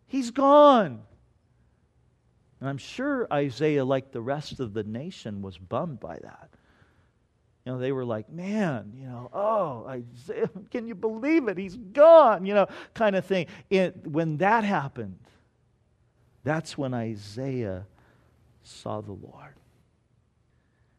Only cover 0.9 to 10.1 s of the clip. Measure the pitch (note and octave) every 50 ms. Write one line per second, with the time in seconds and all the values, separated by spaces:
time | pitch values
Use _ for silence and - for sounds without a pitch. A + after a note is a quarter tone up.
0.9 | A#2 A2 A2+ - _ _ _ _ _ _ _ _ _ _ _ _ _ _ _ _
1.9 | _ _ _ _ _ _ _ _ _ _ _ _ _ - B2+ C3+ C#3 C3 - -
2.9 | - - C4 D4 C#4 B3+ A3 - - C#3+ D3 C#3 A2+ A#2 D#3 D3+ D3 C#3+ C3 C3
3.9 | C#3 C3+ C3 - - A#2+ A2+ B2+ C#3 D3+ D3 - - - C3 G#2+ G2 A2 G2+ G#2
4.9 | A2 A#2+ D3+ F#3 F#3 - - A#2 G#2 G2 G2 F#2+ F2+ F2 F#2 F2 A#2 B2+ F3 E3+
5.9 | C3 - D#2+ D#2+ E2 - - - - - - - _ _ _ _ _ _ _ _
6.9 | _ _ _ _ _ _ _ _ _ _ _ _ _ _ - B2+ B2+ B2+ B2+ C3+
7.9 | C#3 C3 B2+ A#2+ A2 A2 G#2+ - D#3 E3+ F3+ G3 G#3 A3 G3+ E3 C3 G#2+ G2+ G#2
8.9 | A2+ C3 C3+ B2+ B2+ A#2+ B2 B2+ - F#3 G3+ G#3+ A3+ G#3 F3+ D3+ B2+ A2+ F#2+ C3
9.9 | C3 B2 A#2+ A#2+